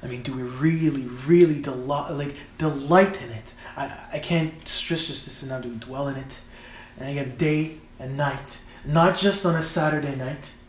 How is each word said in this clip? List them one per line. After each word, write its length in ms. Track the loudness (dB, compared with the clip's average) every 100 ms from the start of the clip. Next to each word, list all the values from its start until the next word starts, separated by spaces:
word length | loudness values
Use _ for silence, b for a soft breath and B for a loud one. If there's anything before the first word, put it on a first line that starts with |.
I 40 | -8
mean, 160 | -8
do 120 | -6
we 80 | -6
really, 640 | -6 0 2 4 2 0 -4 -6 6
really 340 | 8 8 6
deli-, 520 | -2 -6 -2 -2 -2
like, 240 | -4 -6 -8 B -2
delight 640 | 0 0 4 6 6 2
in 80 | -10
it? 240 | -12 -14 -18 B
I, 160 | -10 -10 -10 -8
I 60 | -8
can't 500 | 0 2 2 -4 -4
stress 400 | -4 -2 -2 -2
this, 160 | -4
this 180 | -6 -8
enough. 200 | -8 -8
Do 80 | -8
we 60 | -10
dwell 320 | -10 -6 -4
in 80 | -4
it? 260 | -10 -14 -16 B B B B -12
And 100 | -6
again, 280 | -6 -6 0
day 420 | 2 2 0 -6 -20 -14
and 200 | -10 -2
night. 400 | -2 -2 -10 -16 -18 B
Not 320 | 0 6 6 6
just 300 | 2 2 2
on 80 |
a 80 | 0
Saturday 520 | 0 0 2 0 -2
night. 380 | -4 -6 -8 -12 -20